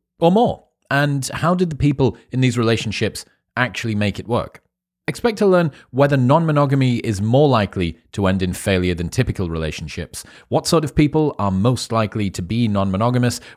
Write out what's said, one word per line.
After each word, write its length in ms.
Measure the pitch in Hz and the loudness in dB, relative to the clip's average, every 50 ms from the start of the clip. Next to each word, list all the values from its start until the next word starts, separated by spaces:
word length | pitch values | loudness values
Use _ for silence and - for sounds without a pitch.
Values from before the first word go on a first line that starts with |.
| _ _ _ _ | _ _ _ _
or 120 | 165 170 | 2 2
more? 340 | 185 220 - 139 - - _ _ _ _ _ - | 4 4 2 2 0 -4 _ _ _ _ _ -4
And 380 | 135 143 147 147 139 139 127 - | -2 0 0 0 -2 -2 -4 -6
how 260 | - - 156 165 185 | -6 -2 0 0 0
did 160 | 180 185 165 | 0 0 -2
the 60 | 151 | -2
people 420 | 127 131 143 139 139 135 113 - - - _ | 0 0 0 2 2 2 0 0 -2 -8 _
in 100 | - 127 | -2 0
these 160 | 127 127 117 123 | 2 2 2 2
relationships 640 | 113 113 113 107 - 117 104 - 113 101 - - - _ _ _ _ _ _ | 2 2 0 0 -2 -4 -4 -4 -4 -4 -4 -8 -14 _ _ _ _ _ _
actually 380 | 120 127 123 - - - 113 107 | -4 -4 -4 -4 -6 -6 -4 -2
make 240 | 104 104 101 92 - | 0 -2 -2 -2 -4
it 100 | - 101 | -6 -4
work? 340 | 117 104 - - - - _ _ _ _ _ _ _ _ _ | -4 -4 -4 -6 -12 -20 _ _ _ _ _ _ _ _ _
Expect 320 | - - - - 240 220 - | -8 -4 -2 -2 -2 0 2
to 60 | 214 | 2
learn 280 | 190 185 175 170 147 - - - _ | 4 4 4 2 0 -2 -8 -14 _
whether 240 | - 127 143 139 143 | 0 2 2 4 4
non-monogamy 840 | 135 123 123 143 165 165 160 147 143 143 135 139 135 131 127 120 113 | 2 4 4 4 4 2 2 2 2 2 2 2 2 2 2 0 0
is 220 | - 113 104 92 | -2 -2 -2 -2
more 280 | 104 110 120 139 151 143 | 0 2 4 4 4 4
likely 500 | 123 110 101 - - 98 90 82 76 - _ _ - | 4 2 0 0 -2 -2 -2 -2 -4 -6 _ _ -4
to 120 | 107 98 92 | -2 0 0
end 140 | 95 92 | 0 0
in 120 | 95 90 85 | 0 -2 -4
failure 420 | - - 104 98 90 90 90 87 | -4 -2 0 0 2 2 0 0
than 140 | 82 85 80 | -2 -4 -4
typical 400 | - - 123 - - - 95 82 | -2 -2 -2 -2 -2 -4 -6 -6
relationships, 720 | 82 80 80 78 - - 80 76 - - 78 - - - - - - - - - | -4 -4 -4 -6 -6 -8 -10 -10 -10 -10 -12 -10 -12 -16 -16 -18 -20 -20 -8 -4
what 180 | 117 160 - | -2 -2 0
sort 200 | - 175 160 151 | 0 0 0 0
of 100 | 135 - | 0 2
people 400 | - 151 143 151 160 151 143 - - | 2 2 2 2 0 0 0 -2 -2
are 120 | 101 98 | -2 -2
most 400 | 92 95 101 123 123 113 - - | 0 0 2 0 0 0 -2 -4
likely 380 | 113 113 110 101 - 110 104 95 | -2 -2 -2 -2 -2 -4 -4 -4
to 120 | - - | -4 -6
be 280 | 90 85 110 120 120 110 | -6 -4 -2 0 0 0
non-monogamous, 720 | 101 98 98 98 92 95 113 123 123 123 123 120 - - - - - | 0 0 0 0 0 0 0 0 2 2 0 0 -2 -4 -8 -16 -10